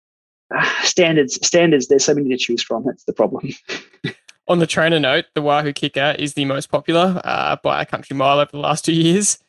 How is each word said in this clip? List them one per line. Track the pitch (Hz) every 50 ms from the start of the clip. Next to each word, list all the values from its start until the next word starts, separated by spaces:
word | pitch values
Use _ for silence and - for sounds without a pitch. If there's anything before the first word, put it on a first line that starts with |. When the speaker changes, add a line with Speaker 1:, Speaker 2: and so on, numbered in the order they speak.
| _ _ _ _ _ _ _ _ _ - -
Speaker 1:
uh, | - - - - - -
standards, | - - - 175 165 160 156 139 123 - - -
standards, | - - 175 170 165 151 139 123 -
there's | 143 135 -
so | - 151
many | 143 143 127
to | 127 127
choose | - - 117 117
from. | - - 117 113 -
That's | 127 - - _
the | - 104
problem. | - 110 95 120 - - - - - _ - - - - _ _ _
<laughs> | - - - _ _ _ - _ _ -
Speaker 2:
On | 180 175
the | 165 156
trainer | - 185 160 165 170 156
note, | 143 127 143 170 - _ -
the | 156
Wahoo | 147 147 143 147 151 147
Kicker | 139 - - 143 - 139 139 151 143 -
is | 151 143 -
the | 147 139
most | 135 135 139 - -
popular, | - 143 143 - 165 165 180 190 180 175 -
uh, | - - - 67 - 147 - -
by | 143 - 73
a | -
country | - - - - - 135
mile | 139 135 139 143 143
over | 147 -
the | - 147
last | 147 147 151 156 -
two | - 165
years. | 165 165 165 170 208 208 - - - _